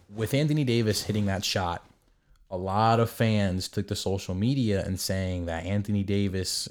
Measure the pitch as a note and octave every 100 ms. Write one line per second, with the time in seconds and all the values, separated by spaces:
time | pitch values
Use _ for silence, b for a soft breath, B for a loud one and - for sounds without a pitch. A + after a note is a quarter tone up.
0 | - G#2 A2 C3+ D3+ D3+ C3 A#2 G#2+ G2+
1 | - G#2+ G2+ F#2+ - G#2 F2+ E2+ - _
2 | _ _ _ _ - F#2 F#2+ G2 A2+ A#2
3 | A2+ - A2+ G#2+ G2 F#2 - - G2 G2+
4 | F#2+ F#2+ - F#2 A#2 C#3 A2 G2 F2 F#2
5 | - F#2+ F#2 F2+ E2+ E2 F2 G2+ G2+ G2+
6 | F#2+ G2+ G2+ F#2+ F2+ - -